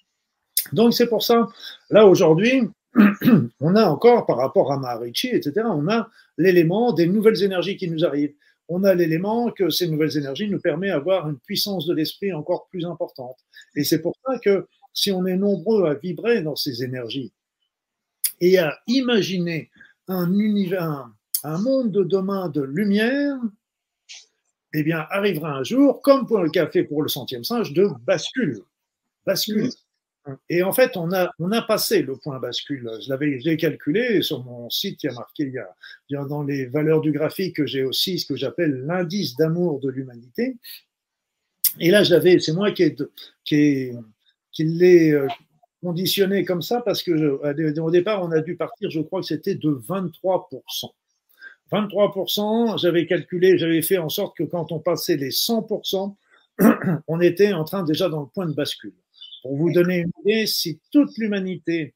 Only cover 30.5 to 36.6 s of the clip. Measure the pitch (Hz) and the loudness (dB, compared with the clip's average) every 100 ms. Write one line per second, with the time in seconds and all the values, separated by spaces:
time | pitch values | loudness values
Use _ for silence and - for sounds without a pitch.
30.5 | 170 190 190 254 190 165 190 175 - 175 | -2 0 2 2 0 -2 -2 -2 -4 -4
31.5 | 233 226 208 - 202 135 131 151 131 123 | -2 -2 -2 0 0 0 -6 -10 -10 -8
32.5 | 120 - 135 117 110 110 131 147 135 147 | -8 -8 -10 -10 -12 -8 -4 -4 -4 -2
33.5 | 156 160 131 - 180 247 190 135 135 127 | -2 -2 -4 -2 -2 0 0 -2 -6 -10
34.5 | 120 117 - 202 156 143 123 110 - 139 | -14 -8 -6 -6 -6 -8 -8 -12 -8 -8
35.5 | 127 95 - - - - 139 139 147 143 | -8 -12 -16 -20 -20 -12 -8 -6 -6 -4
36.5 | 143 | -4